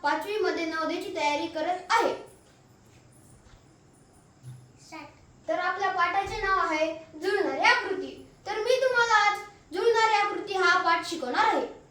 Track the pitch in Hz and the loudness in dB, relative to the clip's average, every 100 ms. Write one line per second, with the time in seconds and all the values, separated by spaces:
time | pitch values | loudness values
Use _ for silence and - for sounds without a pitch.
0 | 285 311 320 427 370 311 330 320 311 349 | 0 -2 -2 -2 0 0 -4 -4 -4 -4
1 | 381 359 294 294 330 320 320 359 - 453 | -6 -2 -2 -2 -4 -4 -4 -4 0 2
2 | - - - - _ _ _ _ - - | 2 -2 -10 -20 _ _ _ _ -20 -20
3 | - - - - - - _ _ _ _ | -20 -20 -20 -20 -20 -20 _ _ _ _
4 | _ - _ _ - - - - - 320 | _ -20 _ _ -20 -20 -20 -20 -20 -18
5 | 294 - - - - 339 359 370 392 370 | -18 -20 -20 -20 -4 -2 0 0 -2 2
6 | 349 370 392 427 392 381 330 311 320 - | 2 0 -2 -4 0 2 2 0 -2 -4
7 | - - 359 403 294 294 415 480 403 381 | -12 -6 0 0 0 2 4 4 2 -6
8 | 277 - - - - 427 440 508 523 494 | -6 -12 -20 -18 -8 -4 2 2 4 2
9 | 466 427 415 403 - - - 339 453 453 | 4 4 4 0 -8 -20 -10 0 2 4
10 | 440 427 403 349 - 381 359 359 349 339 | 4 4 0 -2 -4 0 2 4 4 0
11 | - 339 247 302 440 359 - - - | 0 -6 -4 0 2 2 -2 -10 -20